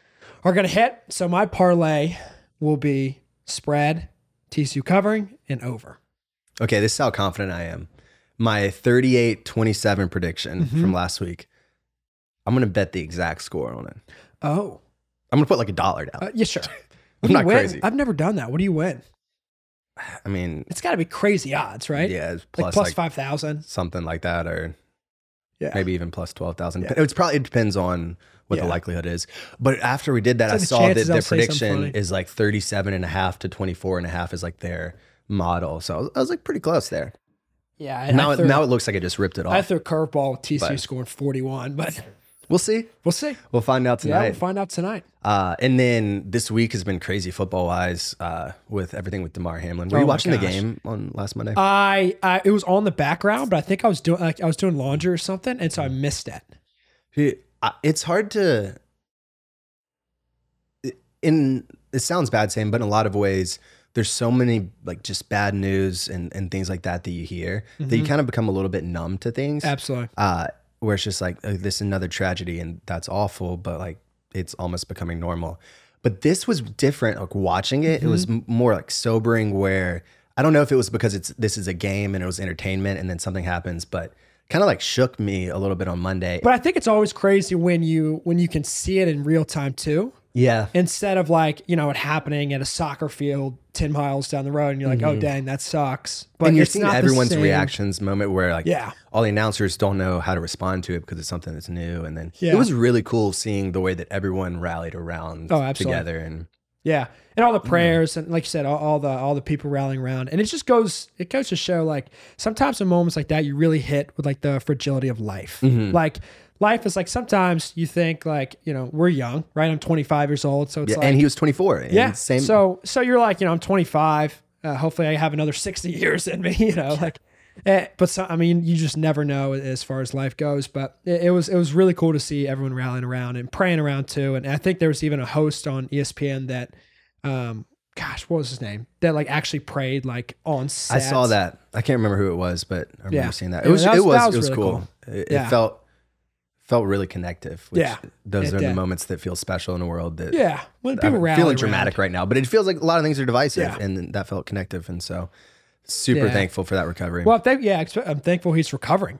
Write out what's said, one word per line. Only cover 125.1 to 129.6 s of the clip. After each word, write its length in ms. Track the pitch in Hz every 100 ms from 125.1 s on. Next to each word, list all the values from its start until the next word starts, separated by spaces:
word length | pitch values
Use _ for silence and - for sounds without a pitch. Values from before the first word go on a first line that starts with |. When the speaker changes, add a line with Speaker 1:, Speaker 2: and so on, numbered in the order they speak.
| 156
Speaker 1:
have 180 | 160
another 200 | 151 151
sixty 380 | 143 202 185 180
years 340 | 170 - 175 185
in 140 | 185
me, 120 | 175
<laughs> 40 | 175
you 160 | 220
know, 240 | 175 139 151
like, 200 | 165 - _ _ _ - -
eh, 200 | 190 - -
but 120 | 180
so, 160 | - 185
I 100 | 165
mean, 260 | 170 175
you 120 | 165 170
just 220 | 160 156
never 260 | 156 147
know 300 | 147 139 139
as 300 | 135